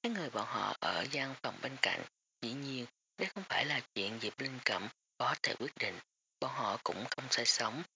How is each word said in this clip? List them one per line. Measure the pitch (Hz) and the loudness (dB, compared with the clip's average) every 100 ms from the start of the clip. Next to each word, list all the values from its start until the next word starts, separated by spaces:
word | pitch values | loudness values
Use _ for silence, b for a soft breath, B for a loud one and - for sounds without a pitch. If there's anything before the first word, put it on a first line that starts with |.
Mấy | 240 | 2
người | 214 147 | 0 2
bọn | 110 104 | 0 2
họ | 107 101 - | 2 2 2
ở | - 87 139 | 2 2 2
gian | 143 135 131 | 0 0 0
phòng | 127 - | -4 -2
bên | 131 135 | -4 2
cạnh, | - - - _ _ _ | 2 2 -4 _ _ _
dĩ | 117 | -4
nhiên | 131 139 131 120 _ _ - | -2 -2 -2 -4 _ _ -4
đây | 190 | -2
không | - 190 | -2 0
phải | - | 2
là | 139 143 - | 2 0 -2
chuyện | - 101 113 | -2 -2 0
Diệp | 107 - | -4 -2
Linh | 135 131 | -6 -6
Cẩm | - 95 104 - _ _ | -4 -4 -4 -10 _ _
có | 123 151 | 0 2
thể | - - | 0 0
quyết | 135 - | -4 -2
định. | 107 87 - _ _ _ | -4 -4 -14 _ _ _
Bọn | 131 | -4
họ | 131 110 101 | 0 0 0
cũng | - 95 123 | -2 -2 -4
không | - 131 | -6 0
say | - | 2
sóng | 120 - 113 131 180 | 4 4 2 -2 -8